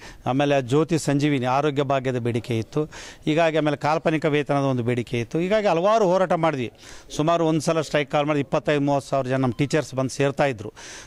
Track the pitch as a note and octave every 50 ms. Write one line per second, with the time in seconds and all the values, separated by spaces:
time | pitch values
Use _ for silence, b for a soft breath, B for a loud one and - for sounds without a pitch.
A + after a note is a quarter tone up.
0 | B B B B - B2+ B2+ C3+ C#3+ C#3+ C#3+ C#3 C3 A2+ B2+ D3+ D#3+ D3+ E3+ D3
1 | - - C#3 C#3+ C#3 D3+ C#3+ C3+ A#2+ B2+ B2+ C#3 C#3+ D3+ C#3+ C#3 C#3+ C3 C#3 C3+
2 | B2+ C3+ B2 B2 A#2 A#2+ A#2 A#2+ - - A#2 A2+ A2 - - D3 D3+ D#3 B B
3 | B B B B - D#3 D3+ D#3 E3+ D#3+ D3+ D#3 D3+ D3+ D3 C#3 - D3 D#3 E3
4 | - E3+ D#3+ D3+ C#3 D#3+ C#3+ D3 C#3+ - D3 C#3 C#3 C#3 C3 B2 A#2 A#2 B2 A#2+
5 | A#2 - - A#2+ A#2 - - D#3+ F3 F#3 G#3 A3 G3+ G#3 E3 E3 F3 G3+ A3 A3+
6 | G#3+ F3 F3+ F#3+ F#3 D#3+ F3+ E3 D#3+ E3 D3+ C3+ A#2+ G#2 - B B B B B
7 | B B - - D3+ D#3+ E3+ E3 E3 D#3+ D#3+ D#3+ C#3 E3+ E3 E3 D3 - - D3+
8 | D3 - - D3+ C#3+ D3 D#3 C#3+ C#3 - - D#3 - - D3+ D3 C#3+ C#3+ C#3+ C#3
9 | - - - C3+ C3 B2 C3 C3 C3+ B2 A2+ - D3 C3+ - D#3 C#3 - - B2+
10 | C3 B2+ - - C#3 C#3 C3+ - D3+ C#3 B2+ G2+ G#2 G#2+ B B B B B B
11 | B